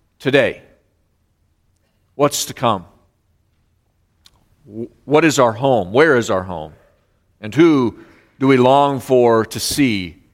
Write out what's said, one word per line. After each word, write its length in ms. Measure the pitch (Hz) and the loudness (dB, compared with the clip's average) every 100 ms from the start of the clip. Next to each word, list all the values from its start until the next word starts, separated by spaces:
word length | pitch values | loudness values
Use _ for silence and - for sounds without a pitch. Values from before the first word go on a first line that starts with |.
| _ _ | _ _
today. 440 | 139 139 107 - - _ _ _ _ _ _ _ _ _ _ _ _ _ _ - | 0 2 2 -2 -16 _ _ _ _ _ _ _ _ _ _ _ _ _ _ -4
What's 300 | 143 - - | -2 -2 -10
to 80 | |
come? 320 | - 123 98 85 _ _ _ _ _ _ _ _ _ _ _ _ _ _ _ _ _ - | -4 -2 -2 -6 _ _ _ _ _ _ _ _ _ _ _ _ _ _ _ _ _ -20
W-, 240 | 107 117 _ | -14 -16 _
what 220 | - 147 165 | -2 0 2
is 120 | 143 | 2
our 140 | 123 | 0
home? 400 | 110 135 123 90 | 0 -2 -2 0
Where 240 | 113 160 127 | 2 2 2
is 140 | 110 | 0
our 140 | 95 | -4
home? 300 | 95 85 78 - _ _ _ _ _ _ | -4 -10 -14 -18 _ _ _ _ _ _
And 120 | 107 | -6
who 460 | 120 170 143 117 - - _ _ - | 2 2 2 -2 -6 -18 _ _ -4
do 80 | 135 | 0
we 80 | 131 | 2
long 460 | 123 139 143 135 | 4 4 2 -2
for 440 | - 127 120 113 107 | 0 2 4 2 -2
to 120 | - | -6
see 640 | - - 135 101 87 80 _ | -6 -2 -2 -2 -8 -16 _